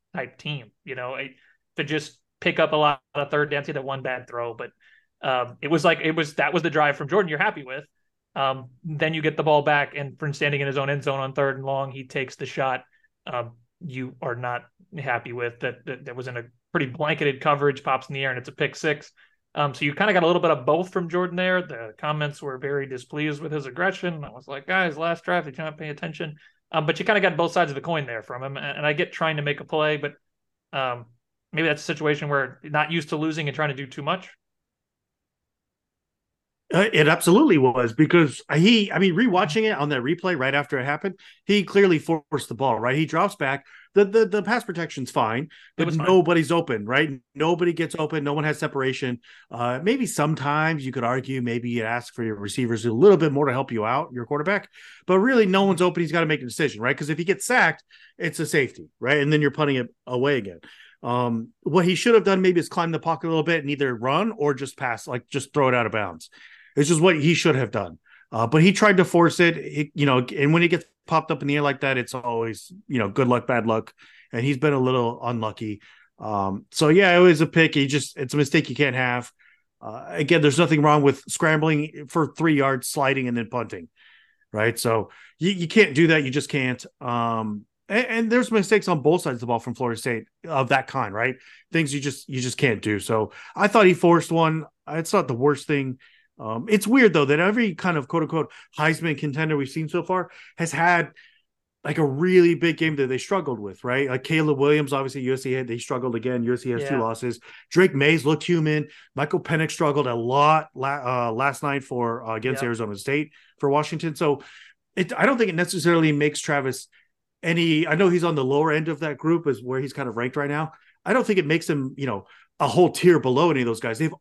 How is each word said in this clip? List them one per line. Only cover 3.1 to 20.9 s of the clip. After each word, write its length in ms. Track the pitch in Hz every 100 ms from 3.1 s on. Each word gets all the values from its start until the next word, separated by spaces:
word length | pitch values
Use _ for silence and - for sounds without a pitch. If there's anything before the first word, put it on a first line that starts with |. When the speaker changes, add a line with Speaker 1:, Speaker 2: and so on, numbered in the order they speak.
Speaker 1:
of 160 | 143 139
third 220 | 147 143
downs. 160 | 143 143
He 40 |
had 60 | 143
that 80 |
one 180 | 131 135
bad 260 | 131 127 123
throw, 260 | 120 120
but, 160 | 113 120 _ _ _ _ _
um, 360 | 143 127 120 -
it 80 | 147
was 160 | 160
like, 140 | 170 165
it 140 | 160
was, 200 | 160 151
that 200 | - 143
was 80 | 165
the 80 | 160
drive 260 | 151 147 139
from 120 | 143
Jordan 200 | 190 180
you're 100 | 147
happy 240 | 208 165
with. 200 | 127 135 - _ _ _ _ -
Um, 340 | 135 131 123 _
then 300 | 165 151 160
you 80 | 160
get 140 | 151 151
the 60 |
ball 200 | 156 151
back, 320 | 147 147 139 -
and 200 | 139 123
from 160 | 151
standing 280 | 143 147 143
in 80 | 139
his 100 | 139
own 120 | 139
end 120 | 143
zone 160 | 135 135
on 140 | 135
third 240 | 135 139 135
and 80 |
long, 260 | 135 139 135
he 160 | 131 131
takes 300 | 143 127 -
the 100 | 135
shot. 380 | - 135 123 - _ _ _ -
Um, 300 | 123 120 - _ _
you 300 | 165 131 127 -
are 140 | 147 120
not 260 | 123 123 - _ _ 160
happy 360 | 135 117 123
with 260 | 120 120 117
that, 240 | 131 120 -
that, 180 | 127
that 100 | 139
was 140 | 123 127
in 80 | 120
a 80 | 117 _ _
pretty 140 | 170 131
blanketed 540 | 143 151 151 147 127
coverage, 420 | 160 143 143 131
pops 260 | - 131 -
in 60 |
the 100 | 139
air, 60 | 135
and 80 | 123
it's 100 | -
a 40 |
pick 220 | - 139
six. 380 | - 156 147 - _ _ _ _
Um, 200 | 151 147
so 100 | -
you 100 | 147
kinda 200 | 143 214
got 80 | 180
a 40 | 165
little 140 | 175
bit 100 | 170
of 140 | 143
both 260 | 127 160 185